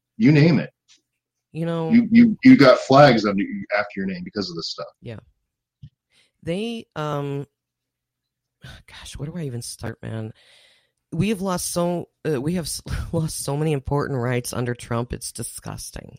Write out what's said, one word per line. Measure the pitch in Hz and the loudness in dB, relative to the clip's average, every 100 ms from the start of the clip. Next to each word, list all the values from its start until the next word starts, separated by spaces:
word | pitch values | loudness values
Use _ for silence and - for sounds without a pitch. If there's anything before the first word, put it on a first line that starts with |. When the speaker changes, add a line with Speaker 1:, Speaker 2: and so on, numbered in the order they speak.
| _ - | _ 0
Speaker 1:
you | 117 | 4
name | 151 156 110 | 6 6 4
it. | 73 _ _ _ _ _ _ _ _ | -2 _ _ _ _ _ _ _ _
Speaker 2:
You | 151 165 | -8 -6
know | 165 165 | -4 2
Speaker 1:
You, | 233 233 | 2 4
you, | 233 220 214 | 6 6 6
you | 131 131 | 8 10
got | 135 120 | 8 6
flags | - 135 147 113 104 | 6 8 8 6 2
under, | 98 101 101 98 104 | -2 -4 -6 -4 -4
after | 104 - | -4 -6
your | 95 | -6
name | 92 | -6
because | 90 107 92 | -8 -8 -8
of | 85 | -8
this | - | -10
stuff. | - 82 _ | -12 -14 _
Speaker 2:
Yeah. | 120 107 - _ _ _ _ _ - _ _ _ _ _ | -16 -16 -18 _ _ _ _ _ -20 _ _ _ _ _
They, | 156 175 226 226 226 - | -8 -6 -6 -8 -12 -8
um, | 151 147 143 139 143 _ _ _ _ _ _ _ _ _ _ _ | -6 -6 -6 -8 -10 _ _ _ _ _ _ _ _ _ _ _
<sighs> | - - _ | -20 -20 _
gosh, | - - - | -20 -18 -14
where | 143 | -12
do | 170 | -10
I | |
even | 147 120 | -10 -10
start, | - - - 110 | -12 -14 -14 -12
man? | 113 110 110 - _ _ _ _ _ _ - | -12 -10 -10 -14 _ _ _ _ _ _ -10
We | 165 196 | -2 -2
have | 220 | -2
lost | 196 180 - | -2 -4 -4
so, | 175 175 175 - _ - | -2 -2 -2 -8 _ -4
uh, | 143 | -4
we | 143 | -2
have | 180 | -4
s-, | 147 - - - | -6 -10 -10 -10
<laughs> | - | -6
lost | 165 160 - | -4 -4 -6
so | - | -6
many | 143 156 | -2 -2
important | 147 - 143 - 135 | -2 -2 -4 -2 -4
rights | 120 123 123 | -2 -2 -4
under | - 123 | -6 -6
Trump. | 120 - 117 120 | -6 -6 -6 -6
It's | 110 - | -8 -12
disgusting. | - 123 - - 107 - - - | -12 -14 -12 -14 -14 -14 -14 -16